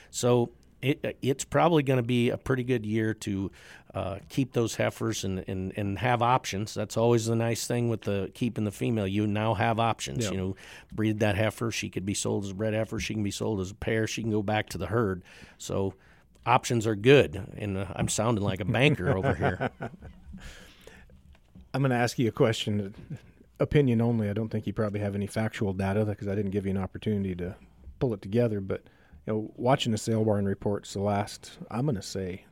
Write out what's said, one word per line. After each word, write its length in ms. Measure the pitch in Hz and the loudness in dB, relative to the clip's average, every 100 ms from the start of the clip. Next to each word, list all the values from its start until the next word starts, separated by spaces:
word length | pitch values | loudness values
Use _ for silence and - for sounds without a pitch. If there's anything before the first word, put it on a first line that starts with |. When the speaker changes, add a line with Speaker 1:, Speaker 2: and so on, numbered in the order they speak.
| - | -14
Speaker 1:
So 400 | - 123 123 120 - - - | -2 4 4 4 -4 -20 -4
it, 360 | 131 151 120 - | -2 0 -2 -4
it's 220 | 123 135 | -2 -2
probably 400 | - 143 160 165 | 0 4 6 4
gonna 180 | 135 131 | 4 2
be 280 | 117 123 120 | 2 2 2
a 80 | 101 | 0
pretty 260 | - 131 | 0 0
good 220 | 120 123 107 | 2 -2 0
year 280 | 110 110 107 | 0 0 -2
to, 360 | - 98 95 - - - - | -4 -2 -4 -6 -18 -20 -12
uh, 260 | - 92 90 - | -8 -6 -8 -6
keep 240 | - 127 | -2 -2
those 220 | 120 113 - | 0 0 0
heifers 500 | 113 - 113 107 95 | -2 -2 -4 -2 -4
and, 180 | 92 85 | -4 -4
and, 240 | 95 92 - | -4 -4 -4
and 240 | 101 98 | -4 0
have 220 | 123 120 | 0 2
options. 520 | 117 123 - 95 107 | 4 2 0 -4 -6
That's 220 | 107 107 - | -6 -4 2
always 300 | 117 120 113 | 4 4 4
the 100 | 117 | 0
nice 320 | 117 117 - | 0 -2 -2
thing 220 | 120 117 | 0 0
with 140 | 113 | -2
the 280 | - 101 95 | -2 -2 -4
keeping 300 | - 123 110 | -2 -4 0
the 80 | 104 | -4
female. 340 | - 127 110 95 | -2 -2 0 0
You 220 | 101 107 | 0 0
now 260 | 104 110 | 2 0
have 280 | 104 117 110 | 2 2 2
options. 420 | 113 - - - | 0 -2 -4 -2
Speaker 2:
Yeah. 80 | 107 | -2
Speaker 1:
You 60 | 95 | -2
know, 180 | 92 95 - - - | -4 -6 -12 -20 -12
breed 260 | - 107 107 | -2 0 2
that 160 | 107 98 | 2 2
heifer. 360 | 110 - 117 | 0 0 -4
She 180 | - 98 | -4 -6
could 160 | 92 95 | -4 -4
be 80 | |
sold 320 | 98 113 107 98 | -2 -2 -2 -4
as 60 | |
a 20 | |
bred 200 | 95 110 | -4 -2
heifer. 280 | 107 107 110 | -2 -2 -4
She 120 | - | -4
can 80 | 107 | -2
be 100 | 101 | -4
sold 280 | - 110 104 | -2 -2 -2
as 100 | 92 | -4
a 40 | 107 | -6
pair. 320 | - 113 107 | -2 0 0
She 140 | - | -2
can 100 | 113 | -2
go 100 | 107 | 0
back 280 | 104 107 - | 0 -2 -2
to 80 | - | -6
the 80 | 92 | -2
herd. 360 | 113 104 90 - - - - | 0 2 0 -6 -20 -20 -16
So 360 | - 95 98 - - - _ - - | -6 -2 -2 -4 -14 -20 _ -6 2
options 420 | 127 - 120 110 | 2 4 0 2
are 80 | 101 | 4
good. 540 | 113 143 82 92 92 95 | 8 8 8 0 -10 -8
And, 200 | 101 95 | -6 -4
uh, 80 | 98 | -4
I'm 140 | - 113 | -4 -2
sounding 380 | - 110 110 101 | 0 2 2 0
like 160 | 95 | 0
a 40 | 92 | 0
banker 440 | 110 143 139 90 95 | 4 4 4 2 2
over 200 | 139 - | 0 2
here. 340 | 139 - 131 - | 0 0 -4 -6
Speaker 2:
<laughs> 140 | - - - - - - - - - - - - - - - - _ - - | -10 -12 -18 -18 -16 -16 -16 -18 -20 -20 -20 -20 -20 -20 -20 -20 _ -20 -6
I'm 80 | 135 | 0
gonna 140 | 139 120 | 2 4
ask 220 | 123 - | 2 2
you 100 | 113 | 0
a 40 | |
question, 640 | - 127 110 - 104 98 - - 143 - - - - | 4 4 4 0 -2 -2 -10 -14 -16 -16 -20 -20 -4
opinion 420 | - 151 135 117 | 2 4 4 4
only. 280 | 117 117 104 | 4 2 0
I 40 | |
don't 160 | 101 113 | -2 -2
think 180 | 110 104 | -4 -4
you 60 | |
probably 280 | 98 107 101 | -2 -2 -2
have 140 | 101 101 | -2 -2
any 120 | 101 | -2
factual 460 | 117 110 - 101 | -2 -2 0 -2
data, 300 | 92 98 104 107 98 | 0 0 2 0 -2
'cause 120 | 101 | -2
I 80 | 98 | -2
didn't 160 | 101 | 0
give 140 | 98 98 | -2 0
you 60 | |
an 60 | 95 | -2
opportunity 580 | 92 - 107 104 98 90 | -2 -4 -2 0 0 -2
to 200 | 90 - - - - - | -6 -8 -16 -20 -20 -4
pull 140 | 135 | -2
it 80 | 101 | -2
together, 380 | 95 117 120 104 | -2 2 2 0
but, 240 | 98 95 - - - - - | -2 -6 -8 -20 -20 -12 -4
you 60 | |
know, 180 | 110 110 - | -4 -4 -2
watching 360 | 120 139 123 | 2 2 2
the 60 | 107 | -2
sale 280 | - 110 110 | 0 2 4
barn 200 | 101 98 | 2 2
reports 480 | 98 107 101 - | 0 -2 -4 -4
the 80 | 101 | -4
last, 560 | 101 101 101 - - - - | 0 0 -2 -8 -16 -18 -10
I'm 160 | 110 147 | -4 -2
gonna 160 | 101 | -2
say, 440 | - 98 95 92 - | -6 -6 -6 -8 -14